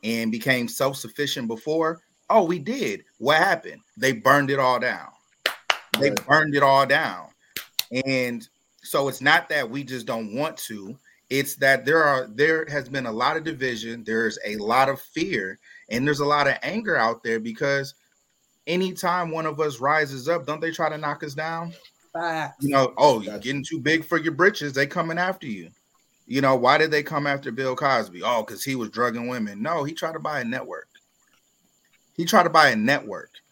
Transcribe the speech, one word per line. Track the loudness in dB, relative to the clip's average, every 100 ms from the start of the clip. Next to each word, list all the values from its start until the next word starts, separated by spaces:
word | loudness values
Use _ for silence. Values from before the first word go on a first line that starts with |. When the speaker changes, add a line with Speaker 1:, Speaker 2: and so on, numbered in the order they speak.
Speaker 1:
and | -2 -2 -2
became | -2 0 0 0
self-sufficient | -2 -2 -2 -12 -6 -4 -4 -6
before? | -6 -4 0 0 -2 _ _ _
Oh, | 4
we | 4 -2
did. | -4 -4 -4 -6 _ _
What | 2 4
happened? | 4 2 -4 -16 _ -2
They | -2
burned | 2 2 2 2
it | 0
all | 2 0
down. | -2 -6 -10 _ _ _ -8 -8 _ -6 -4 0
They | 0
Speaker 2:
Right. | 0 4
Speaker 1:
burned | 4 4
it | 4
all | 6 6 6
down. | 2 0 -6 -12 _ _ -14 -8 -8 -4 -4
And | 0 0 -2 -6 -12 _ _ _
so | -4 -2 -2
it's | 0
not | 4 4 4
that | -2 -2
we | -6
just | -8 -8 -6
don't | -6 -6
want | -4 -6 -6 -12
to. | -12 -12 -16 _ _ _
It's | -2 -2 2
that | 4 4 4
there | 4
are, | 4 2 -2
there | 0 2 2 0
has | -6 -4
been | -6 -4
a |
lot | 0 0 0
of |
division. | -4 -4 -4 -4 -8 -10
There's | -4 0 0 -2
a | -8 -4
lot | 2 4 4
of | 2
fear, | -6 -4 -2 -2 -4 -10 _ -20 -6
and | -2 0
there's | 0
a | 2
lot | 2 2
of | 0
anger | -4 -6 -2 2
out | 2 0
there | -4 -4
because | -4 -4 0 0 -2 -12 _ _ _ _ _ _ -4
anytime | -2 -2 -2 -2 -2 -2
one | -4 -4
of | -2
us | -4 0
rises | 2 2 0 -4 -2
up, | -4 -2
don't | -6
they | -6
try | -2 -4
to | -2
knock | -6 -6
us | -8
down? | -8 -6 -6 -8 -14 -20 _ _
Speaker 3:
Facts. | -6 -4 -4 -6 -4
Speaker 1:
You | 2
know, | 4 2 6
"Oh, | 6 6
you're | -2
Speaker 2:
Gotcha. | -8
Speaker 1:
getting | -6 -6
too | -6 -4
big | 0 0
for | 0 -2
your | -2
britches. | 2 2 2 -6
They | -2 -2
coming | -2 -4 -2
after | -4 -4 -8
you." | -10 -12 _ _ _ _ _ -4
You | 0
know, | 2
why | 4 6 6
did | 4
they | 2
come | 0 -4 -2
after | -4 -6
Bill | -4 -4
Cosby? | 0 2 2 0 -6
Oh, | -2 -2
'cause | -2 -8
he | -6 -6
was | -6
drugging | -2 -2 -2 -6
women. | -6 -6 -6
No, | -4 -4
he | -4
tried | -6 -8
to | -6
buy | -6 -6
a |
network. | -4 -6 -8 -12 -14 _ _ _ _ _ _ _ _ _ _ _ _ -8
He |
tried | 2 4
to | 6
buy | 8 8
a | 6
network | 2 2 0 -12 -12 -20 _